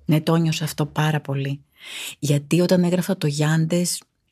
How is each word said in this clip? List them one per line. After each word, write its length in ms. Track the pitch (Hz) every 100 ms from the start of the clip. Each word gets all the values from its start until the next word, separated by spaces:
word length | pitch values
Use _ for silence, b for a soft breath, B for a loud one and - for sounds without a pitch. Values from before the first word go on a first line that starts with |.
| -
Ναι, 160 | 151
το 140 | 156 165
νιώσα 280 | 160 156
αυτό 220 | 156 - 147
πάρα 340 | - 156 151
πολύ. 420 | 147 139 139 139 _ B B B B B
Γιατί 400 | 143 143 143 165
όταν 220 | 180 180
έγραφα 340 | 175 180 170 190
το 100 | 151
Γιάντες, 720 | 147 151 160 160 175 175 - - _ _